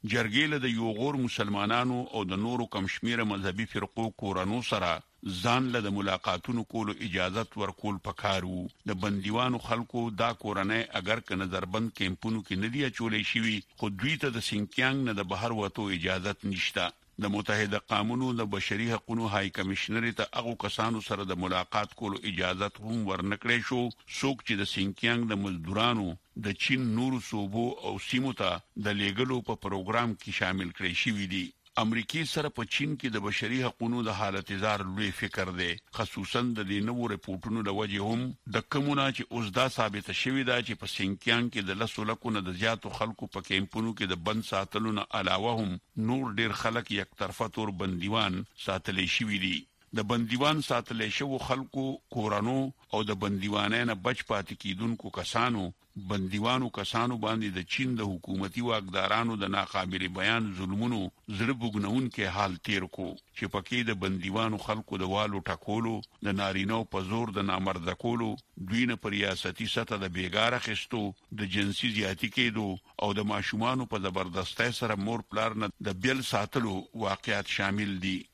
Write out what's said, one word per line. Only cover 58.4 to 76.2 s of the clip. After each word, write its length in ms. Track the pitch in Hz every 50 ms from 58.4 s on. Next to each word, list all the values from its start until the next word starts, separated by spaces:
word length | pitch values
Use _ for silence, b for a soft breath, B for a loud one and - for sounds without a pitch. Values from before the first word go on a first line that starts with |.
| 98 98 - 120 120
واکدارانو 680 | 120 113 107 95 95 90 98 95 95 104 113 117 117 113 104
د 100 | 98 95 98
ناقابل 500 | 98 95 - - 98 92 92 92 92 92 90 92 95
بیان 280 | 95 107 113 117 113 104 95 90
ظلمونو 420 | 95 90 98 104 117 120 120 107 95 87 - _ _ - 107 95
زړه 160 | 113 117 139 120
بوږنونکی 680 | 117 117 104 107 101 101 110 131 131 117 - - 104 95 87
حال 180 | 98 104 95 90 85 - -
تیر 180 | 104 98 92 87 -
کو، 120 | - 95 82 - - _ _ _
چې 80 | - 110 92 -
پکې 340 | 101 95 - 123 123 120 117
د 80 | 110 92 95
بندیوانو 580 | 95 95 92 85 95 98 110 113 113 107 101 - -
خلکو 340 | 107 110 107 - 104 95
د 100 | 92 92 98
والو 280 | 101 107 107 98 98 87 -
ټکولو، 460 | 90 - - - 104 113 113 113 113 104 104 _ _ -
د 160 | - 101 98 98
نارینه‌و 480 | 98 98 95 95 95 101 113 113 110 - -
په 100 | 98 92 92
زور 240 | 107 117 120 110 95
د 140 | 104 98 98
نامرده 480 | 92 95 95 95 95 92 85 92 90 - -
کولو، 240 | 117 117 117 113 110 - - _ _ _ - 92 92
دوی 160 | 110 117 123
نه 140 | 120 117 -
په 140 | - 107 101
ریاستي 540 | 101 101 98 92 - - 90 87 - 113 104 -
سطح 260 | 120 113 - 110 101 95
د 100 | 92 87
بیګار 440 | 92 90 90 87 104 110 117 123 120
اخیستو، 420 | - 113 107 92 - - - 113 104 101 92 _ _ _ - 107
د 100 | 104 95 92 104
جنسي 360 | 101 98 98 - - 123 107 110
زیاتي 360 | 101 95 95 - - 107 - 131
کېدو 300 | 123 120 107 110 107 98 92 92 B B B -
او 100 | - 104
د 180 | 101 104 104 104 104
ماشومانو 560 | 101 95 - - 107 113 120 131 131 123 -
په 140 | 113 104 95 95
زبردستۍ 720 | 90 95 92 92 85 95 92 - - - 117 123 117 -
سره 220 | 123 110 107 98 98
مور 240 | 107 117 110 - _
پلار 320 | - 107 110 113 110 107
نه 120 | 110 98 - _ - 101
د 120 | 95 92
بیل 240 | 95 127 135 135